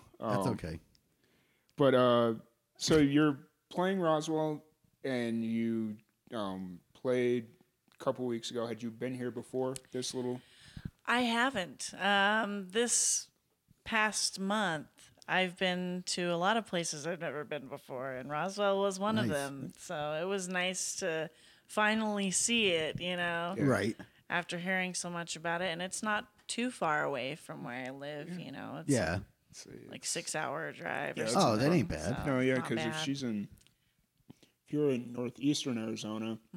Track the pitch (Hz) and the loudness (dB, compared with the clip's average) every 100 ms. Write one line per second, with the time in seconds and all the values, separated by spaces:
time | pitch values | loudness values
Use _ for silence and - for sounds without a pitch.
0 | - - 113 101 98 107 85 80 _ _ | -8 -8 0 2 2 0 -4 -8 _ _
1 | _ _ _ _ _ _ _ - 139 127 | _ _ _ _ _ _ _ 4 6 8
2 | 123 120 117 113 - _ _ - - 156 | 8 8 6 2 -6 _ _ -4 4 6
3 | 139 143 151 135 - _ - - 185 190 | 8 8 6 4 -6 _ -10 0 0 2
4 | 165 156 160 156 156 151 - _ _ _ | 4 2 2 0 0 -2 -8 _ _ _
5 | 135 123 117 113 113 113 113 113 110 107 | -4 0 0 0 0 0 0 0 -2 -6
6 | _ _ - 117 101 95 92 87 _ - | _ _ -10 -6 -4 -4 -8 -12 _ -6
7 | 131 123 123 123 113 - _ _ _ - | 0 2 4 2 -2 -14 _ _ _ -6
8 | 139 123 127 117 - 120 117 110 117 113 | -2 -2 -2 -4 -4 -6 -4 -4 -8 -6
9 | 123 127 123 117 117 127 131 131 - 127 | -6 -4 -6 -6 -6 -2 -2 -4 -8 -6
10 | 127 127 123 127 - - - - - - | -4 -4 -4 -4 -8 -20 -20 -14 -14 -10
11 | - 240 240 233 254 240 170 120 - - | -2 0 2 2 0 0 -6 -8 -12 -2
12 | 196 202 196 220 202 202 185 208 240 - | 2 4 4 4 0 -4 -4 0 2 2
13 | - - - _ _ _ _ _ - 226 | 2 0 -2 _ _ _ _ _ -2 2
14 | 214 202 - - 196 214 190 156 - _ | 2 2 -2 -2 -2 0 0 -2 -6 _
15 | - - - 180 185 175 185 180 180 180 | -20 -16 -2 2 2 0 0 0 -2 -4
16 | - - 175 170 185 226 202 175 165 156 | -4 -2 0 2 2 2 0 -2 -2 -4
17 | 151 175 160 139 143 147 131 139 - 131 | -4 -4 -4 -6 -6 -8 -8 -14 -10 -8
18 | 135 127 135 151 180 196 202 196 196 190 | -6 -6 -4 -2 -2 0 2 4 2 0
19 | 202 220 - 143 139 139 160 - - 160 | 0 2 2 0 -2 -6 -10 -12 -10 -6
20 | 151 156 185 196 180 180 185 180 - - | -4 -2 -2 -2 -2 0 0 -2 -4 -2
21 | 190 160 160 - - - - - 214 220 | -2 -2 -4 -8 -20 -20 -6 0 2 2
22 | 214 208 196 175 - 233 202 165 156 - | 0 0 0 2 2 4 4 4 0 -2
23 | 175 180 175 170 170 - 143 104 104 - | -4 -2 -2 -2 -2 0 2 4 2 -4
24 | - _ - 120 - 175 185 190 180 170 | -10 _ -4 -4 -2 -4 -2 -2 -2 -4
25 | 175 175 170 160 170 170 180 165 185 - | -6 -6 -8 -6 -2 -2 -2 -4 -6 -4
26 | 214 208 - _ - - 247 - 170 151 | -2 -2 -4 _ -10 -4 -4 0 0 2
27 | 147 135 131 160 - 156 123 123 127 139 | 2 0 -4 -6 -10 -10 -8 -8 -8 -10
28 | 143 147 170 175 151 135 107 143 147 123 | -10 -10 -10 -10 -10 -12 -10 -8 0 2
29 | 82 95 - _ _ - - - - - | 2 -2 -4 _ _ -20 -16 -16 -16 -10
30 | - 175 - 156 127 147 151 - - - | -6 -4 -4 -4 -4 -4 -6 -8 -6 -4
31 | 143 - 110 165 147 110 143 175 90 76 | -4 -4 0 4 6 6 4 4 2 -2
32 | - 120 147 127 131 127 123 120 156 156 | -2 -2 0 2 2 2 0 -2 -2 -2
33 | 139 139 123 104 101 - _ _ _ _ | -4 -4 -2 -2 -4 -10 _ _ _ _
34 | _ _ _ - _ _ - 147 147 123 | _ _ _ -20 _ _ -6 0 2 2
35 | 120 120 127 - 139 147 139 117 110 110 | -2 -6 -6 0 2 2 0 -2 -2 -4
36 | 110 107 110 110 _ | -6 -4 -4 -6 _